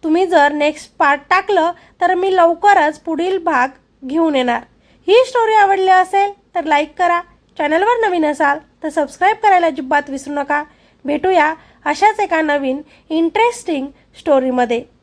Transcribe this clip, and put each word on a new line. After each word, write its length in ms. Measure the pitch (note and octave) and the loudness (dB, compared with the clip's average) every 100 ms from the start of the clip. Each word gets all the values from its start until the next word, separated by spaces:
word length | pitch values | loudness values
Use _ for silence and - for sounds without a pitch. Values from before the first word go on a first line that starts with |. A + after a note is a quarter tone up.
तुम्ही 220 | D#4+ D#4+ F#4 | 0 0 2
जर 260 | E4+ C#4+ | 4 2
नेक्स्ट 420 | D4 D4 D4+ - _ | 2 -2 -4 -16 _
पार्ट 220 | D4+ C#4+ C#4+ | 0 0 0
टाकलं 420 | F#4 G4 G4 D#4+ E4+ _ _ | -2 0 0 0 -4 _ _
तर 140 | F4+ | -2
मी 220 | F4+ F#4+ F#4 | 0 0 2
लवकरच 640 | E4+ E4 G#4 G4 D4+ D4+ | 2 2 2 4 2 -4
पुढील 380 | - D#4+ F4 F#4+ | -8 -4 -4 -4
भाग 300 | E4 C#4+ C4 - _ _ C4 | -2 -2 -2 -6 _ _ -8
घेऊन 300 | D4+ E4 C#4 | -2 0 0
येणार. 260 | B3 A#3 - _ _ _ - | -2 -4 -6 _ _ _ 2
ही 160 | G#4+ B4+ | 2 2
स्टोरी 260 | B4+ A4+ | 0 2
आवडली 380 | G#4+ G4 G4 F#4+ | 2 2 2 2
असेल 420 | F#4 F#4 G4 G4+ G4+ _ | 2 2 0 -2 -4 _
तर 100 | F4+ | -8
लाईक 300 | D#4 D4 D4+ - | -2 -2 -2 -2
करा, 220 | F4 F4 F4 _ _ _ | -2 -2 -4 _ _ _
चॅनलवर 500 | D4 D#4+ G4+ A#4+ A4 | -2 0 0 0 0
नवीन 180 | F4+ D#4 | 0 -2
असाल 320 | D4 D4 D4 _ _ | 0 -2 -2 _ _
तर 60 | D#4 | -8
सबस्क्राईब 480 | D4 C#4+ - F#4 A4 | -4 -4 0 0 2
करायला 240 | G#4+ F#4 E4+ | 2 2 2
अजिबात 360 | D4 C4 D4 C#4+ | -4 -2 -2 -2
विसरू 260 | C4+ C#4 | -10 -8
नका. 300 | D4 C#4 D4 D4+ _ _ _ | -8 -4 -4 -6 _ _ _
भेटूया 500 | C4 D4 F#4 F#4 D4+ D#4+ _ _ | -6 -4 0 2 2 -2 _ _
अशाच 360 | - D4 G#4 G#4 | -8 0 0 0
एका 200 | G4+ E4 | -2 -2
नवीन 420 | D#4+ D4 C#4 C4+ D4+ _ _ | 0 -2 -2 -6 -8 _ _
इंटरेस्टिंग 800 | D#4+ E4 G#4+ A#4 A#4+ - D4+ C#4 - _ - | -2 -2 2 0 0 -6 -6 -6 -14 _ -12
स्टोरीमध्ये. 600 | - C#4 C4 B3+ A#3+ A#3+ - _ | 0 0 2 -2 -2 -2 -6 _